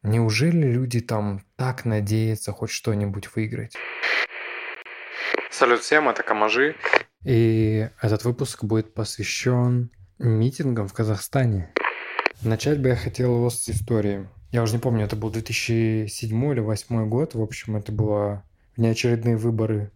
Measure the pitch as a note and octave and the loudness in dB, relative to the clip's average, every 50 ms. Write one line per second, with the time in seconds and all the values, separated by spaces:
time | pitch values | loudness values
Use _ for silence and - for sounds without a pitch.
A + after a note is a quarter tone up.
0 | - G#2 A2 A#2 A#2 A2+ G#2+ G#2+ C#3 E3+ E3+ E3+ D3+ C3 A#2 B2 C3 A#2+ A#2+ A#2 | 0 2 2 4 4 2 2 2 2 4 4 4 4 4 2 2 0 0 -2 -2
1 | A2+ - A#2 G#2+ G#2 G#2 G2+ G2 - _ _ - C3 B2+ B2+ - - A#2 A2 G#2+ | -2 0 -2 0 0 -2 -4 -6 -8 _ _ -4 -4 -4 -4 -2 -2 0 0 0
2 | G#2 G2+ G#2+ A2 A2 A2 A2 G#2 - - - - - G#2 - - - A#2+ G#2+ G#2 | 2 2 2 2 2 2 0 -2 -4 -8 -8 -6 -8 -6 -6 -4 -2 -2 0 0
3 | G#2 G2+ G2 G#2 - - - A#2 A2 G#2+ A2+ A2 A2 A#2 - - - - - - | 0 -2 -4 -6 -10 -6 -4 -4 -4 -4 -4 -8 -10 -10 -12 -14 -14 -12 -10 -6
4 | - - - - - - - - - - - - - - - - - - - - | -4 -2 -2 -2 -2 -4 -8 -14 -12 -12 -12 -12 -12 -12 -14 -14 -16 -18 -16 -16
5 | - - - - - - - - - - - - C#3 A#2+ A#2+ A2 - - D3 D#3 | -16 -14 -12 -8 -6 -4 -4 -4 -4 -6 2 2 6 6 6 4 4 2 2 4
6 | D#3 C3 A2 - - - A2 G#2+ G#2+ G#2+ G#2 A#2+ C3+ D3+ D#3 - - - - - | 4 4 0 0 0 -2 2 2 2 2 4 2 2 2 0 -4 -2 0 0 0
7 | - _ _ _ - C#3+ B2+ A2+ A#2 A2+ A2 A2+ A2 G#2+ A2 G#2+ G#2+ A#2 - - | 0 _ _ _ -2 2 4 6 6 6 4 4 2 2 2 0 0 -2 -4 -2
8 | - G#2+ G#2+ G#2+ - A#2+ A#2+ - C#3+ B2+ - - - G#2 A2+ A2 A2 - _ - | 0 2 2 2 2 -2 0 0 -4 -6 -4 -6 -2 0 0 0 0 0 _ -6
9 | A2 - - - G#2 - - - - B2+ B2 B2 B2 B2 B2 B2 B2 A#2+ _ - | -6 -6 -4 -6 -6 -4 -4 -2 0 2 2 4 4 2 2 2 0 -2 _ -18
10 | - _ _ _ - A#2+ A2 A2 A2+ B2+ C3 - D3+ C3+ A#2+ A2+ G#2 G2 - - | -20 _ _ _ 2 2 4 4 4 2 2 0 -2 0 0 0 -2 -4 -2 -2
11 | A2+ G#2+ G#2+ F#2+ - - - C#3 C3 A#2+ G#2+ G2 F2 - - - - - - - | 0 0 0 -2 -4 -2 0 2 2 2 2 0 -2 -4 -6 -4 -4 -4 -6 -6
12 | - - - - - - - - - A2+ A2+ - - C#3+ D3+ D3 C3 C3 B2 A#2 | -12 -10 -8 -4 -4 -4 -4 -2 -2 0 0 0 2 0 0 2 2 2 2 2
13 | - A#2 - - B2+ B2 A#2+ A#2+ A#2+ B2 A#2 - - - A2+ G#2+ A2 - A#2+ A2 | -2 -6 -4 0 0 2 2 2 2 0 -2 -2 -6 -2 -2 -4 0 0 0 2
14 | G2+ G2+ G2+ G2 F#2+ F#2+ - - - - - A#2+ A#2 G#2+ A2 A#2 - C3 A#2 A2 | 2 2 0 -2 -6 -12 -16 -20 -14 -2 0 0 2 2 0 0 0 2 2 2
15 | G#2+ G#2 A2+ G#2+ A2 A2 G#2+ A2+ A2+ - A#2 - - - A#2 A2+ A2+ A2 A2 A2 | 0 0 -2 -4 -4 -4 -4 -4 -6 -4 -4 -4 -2 0 0 2 2 2 2 0
16 | G#2+ G#2 - - - A2 G#2+ A2+ C3 D3 C#3+ A#2+ G#2+ G#2+ A2 G#2 - _ A#2 A2+ | -2 -4 -6 -8 -6 -4 -2 0 0 0 0 0 0 -2 -2 -4 -4 _ -2 -2
17 | A2 G#2+ A2 B2 D#3 D#3+ - A2+ A2 G#2 - - - A#2 G#2+ G#2+ G2+ - G#2+ G#2+ | 0 0 0 0 -2 -2 -2 -4 -4 -4 -6 -12 -8 -4 -4 -4 -4 -4 -2 -2
18 | G#2+ G#2 G#2 G#2 G#2 G2+ G#2 G2+ - _ _ _ _ _ _ - A2+ A2+ A2 - | 0 0 2 0 0 -2 -4 -6 -10 _ _ _ _ _ _ 2 2 2 2 2
19 | - B2 A#2+ A#2 A2+ A#2+ A#2 A2 A2 A#2 A2+ A2 A2+ A2 A2 G#2 G2+ G2+ _ | 2 2 2 2 2 0 0 2 0 0 0 0 0 0 0 -2 -4 -6 _